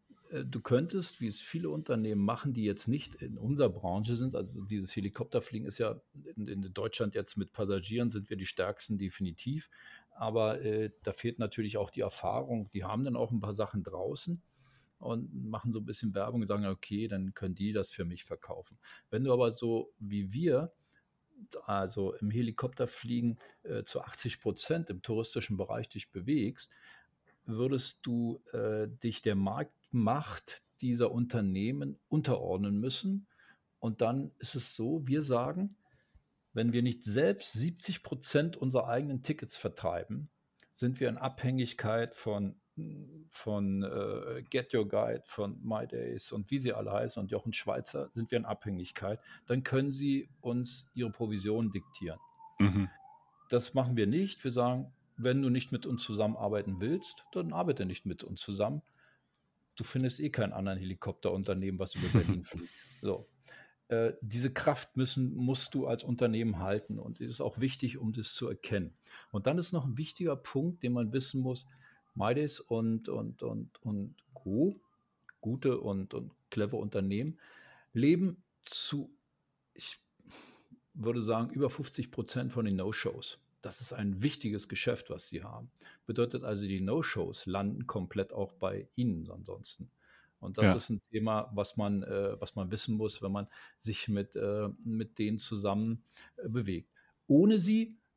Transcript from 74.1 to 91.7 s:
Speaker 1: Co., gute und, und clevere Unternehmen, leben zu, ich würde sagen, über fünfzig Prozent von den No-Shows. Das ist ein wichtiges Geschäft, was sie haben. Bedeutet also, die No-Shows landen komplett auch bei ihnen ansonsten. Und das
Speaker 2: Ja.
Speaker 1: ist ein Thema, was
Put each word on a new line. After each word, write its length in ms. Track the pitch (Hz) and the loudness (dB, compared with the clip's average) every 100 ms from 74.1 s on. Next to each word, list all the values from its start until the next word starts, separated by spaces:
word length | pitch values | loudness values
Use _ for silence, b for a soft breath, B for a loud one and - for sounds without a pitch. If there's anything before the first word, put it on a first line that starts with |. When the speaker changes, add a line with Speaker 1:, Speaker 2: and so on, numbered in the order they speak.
| - _ | -10 _
Speaker 1:
Co., 460 | - 95 107 185 - _ _ _ _ - - | -10 0 4 4 2 _ _ _ _ -20 -6
gute 400 | 107 127 139 120 | -4 0 2 2
und, 340 | 104 98 92 | 2 -2 -2
und 180 | 120 - - _ | -6 -8 -14 _
clevere 300 | 110 104 113 | -2 0 0
Unternehmen, 580 | 107 104 98 101 147 - b b b b b | -2 0 0 0 0 -4 b b b b b
leben 520 | 113 143 175 185 - _ _ | 4 6 6 4 0 _ _
zu, 520 | - - - 143 - - _ _ _ _ _ | -6 -4 -2 -2 -6 -12 _ _ _ _ _
ich 240 | - - - _ _ - B B B B - _ | -12 -10 -10 _ _ -20 B B B B -20 _
würde 280 | 147 110 120 | -4 -2 0
sagen, 280 | 110 113 120 | 2 2 2
über 200 | 135 135 | 2 0
fünfzig 400 | - 131 - 120 | 0 -6 -6 -4
Prozent 420 | - 110 127 127 | -4 -4 -2 -2
von 120 | 123 | 0
den 120 | 110 95 | 2 2
No-Shows. 640 | 95 107 - - - - _ _ | 0 -2 -2 -4 -8 -12 _ _
Das 180 | 104 - | -8 -6
ist 120 | - | -4
ein 300 | 117 101 95 | -2 0 2
wichtiges 460 | 143 - 113 104 - | 0 0 -2 -2 -4
Geschäft, 400 | - 123 113 - | -2 0 -2 -4
was 200 | 82 - | -8 -8
sie 140 | - | -8
haben. 280 | 104 113 123 - b b | -8 -12 -14 -18 b b
Bedeutet 400 | - 113 120 123 | -4 0 2 0
also, 220 | 123 101 101 | -4 -2 0
die 140 | 95 | 0
No-Shows 640 | 95 147 156 101 87 - 95 | 2 2 0 0 -2 -4 -4
landen 400 | 95 101 - 123 | 0 0 -2 -4
komplett 460 | 101 90 101 98 | -4 -2 -2 -2
auch 200 | 104 98 | -2 -4
bei 360 | - 95 98 - | -2 -2 -2 -6
ihnen 360 | - 123 82 82 | -2 0 0 -4
ansonsten. 600 | 92 95 98 - - - _ _ - _ _ | -12 -12 -12 -12 -12 -14 _ _ -20 _ _
Und 180 | 92 101 | -8 6
das 80 | 101 | 8
Speaker 2:
Ja. 80 | |
Speaker 1:
ist 160 | 87 - | 8 2
ein 100 | 107 - | -4 -2
Thema, 400 | 110 110 107 - | -2 2 0 0
was 220 | 104 98 | -2 0